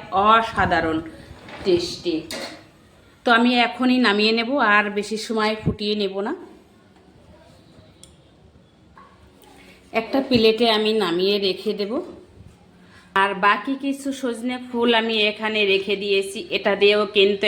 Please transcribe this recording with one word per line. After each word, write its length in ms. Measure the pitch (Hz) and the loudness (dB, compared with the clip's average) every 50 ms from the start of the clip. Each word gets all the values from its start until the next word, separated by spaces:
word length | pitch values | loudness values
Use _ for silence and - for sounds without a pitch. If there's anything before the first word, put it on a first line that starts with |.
| - - - 190 196 | -10 -4 -2 0 4
অসাধারণ 720 | 214 220 226 226 226 - 208 190 180 175 165 160 160 160 160 160 - - - - - - - - - - - | 6 4 4 4 0 -2 -2 0 2 2 0 0 0 -2 -4 -4 -8 -16 -18 -20 -20 -20 -20 -20 -20 -18 -8
টেস্টি। 540 | - 208 175 170 - - - - - 175 160 151 - - - - - - - - - - _ _ _ _ _ _ _ _ _ _ _ | 0 2 2 2 0 -2 -8 -8 -6 -4 -4 -4 -6 -8 -12 -12 -12 -12 -14 -18 -20 -20 _ _ _ _ _ _ _ _ _ _ _
তো 40 | 254 | 4
আমি 200 | 240 226 240 240 247 240 240 233 | 4 4 4 4 4 4 2 0
এখনই 320 | 240 - 254 254 254 254 247 214 | 0 0 0 2 2 4 4 4
নামিয়ে 260 | 202 208 214 220 220 | 4 4 2 2 2
নেব, 180 | 233 233 226 269 285 247 214 208 | 0 -2 -2 0 0 2 4 4
আর 100 | 208 208 208 202 208 | 4 2 2 -2 -6
বেশি 200 | 202 - 220 214 | -6 -6 -6 -8
সময় 360 | - - 233 220 214 214 220 214 - | -6 -4 -2 -2 0 -2 -2 -2 -4
ফুটিয়ে 320 | - 202 - 208 208 208 208 | -4 -4 -4 -4 -4 -2 -2
নেব 140 | 208 190 190 196 196 226 | -2 -4 -4 -4 -6 -6
না। 60 | 330 381 - - - - _ _ _ _ _ _ _ - _ _ _ - - - - - - - - - - - - - - - - _ - - - _ _ _ _ _ _ - _ - _ _ _ _ _ _ _ - - - - _ - - _ _ - - - - - - - - _ - - | -6 -8 -12 -20 -20 -20 _ _ _ _ _ _ _ -20 _ _ _ -20 -20 -20 -20 -20 -20 -20 -20 -20 -20 -20 -20 -20 -20 -20 -20 _ -20 -20 -20 _ _ _ _ _ _ -20 _ -20 _ _ _ _ _ _ _ -20 -20 -20 -20 _ -20 -20 _ _ -20 -20 -20 -20 -20 -20 -20 -20 _ -4 -4
একটা 260 | 226 226 - - 269 269 269 | -4 -4 0 -2 -2 0 2
প্লেটে 380 | 262 240 220 220 220 220 240 233 220 214 | 2 4 4 4 4 4 2 2 2 2
আমি 140 | 220 214 220 220 208 | 2 0 0 0 0
নামিয়ে 320 | 175 165 175 185 196 202 208 | 0 0 0 0 0 0 0
রেখে 320 | 196 190 185 185 - 214 202 | 0 -2 -4 -2 -4 -6 -4
দেব। 180 | 190 202 196 233 302 359 - - - - - - - - - - _ _ _ _ _ - - - - - - - | -4 -4 -4 -4 -6 -8 -8 -16 -20 -20 -20 -20 -20 -20 -20 -20 _ _ _ _ _ -20 -20 -20 -20 -20 -6 -2
আর 160 | 196 196 202 202 185 190 | 0 0 0 0 0 2
বাকি 280 | 202 208 220 - - 269 269 | 2 2 2 0 -6 -6 -6
কিছু 260 | 285 277 269 277 - 277 269 | -4 -6 -6 -6 -6 -8 -8
সজনে 440 | - - 247 233 226 226 254 247 247 247 - | -6 -6 -6 -6 -4 -6 -6 -6 -6 -10 -8
ফুল 220 | - 240 233 240 233 226 | -4 0 2 4 4 2
আমি 140 | 220 226 226 220 208 208 | 2 0 0 0 0 0
এখানে 300 | 208 214 220 214 220 214 208 | -2 -2 -6 -4 0 0 2
রেখে 300 | 196 190 196 190 - 208 | 2 2 0 0 -2 -4
দিয়েছি, 440 | 190 196 202 196 196 196 196 - 220 175 - | -4 -2 0 0 0 0 -4 -8 -12 -10 -6
এটা 220 | 151 196 - 220 196 | -6 -4 -2 -2 0
দিয়েও 280 | 190 196 202 208 208 214 202 208 | 4 4 4 4 4 0 0 2
কিন্তু 300 | 208 196 202 202 196 - | 4 4 4 4 2 0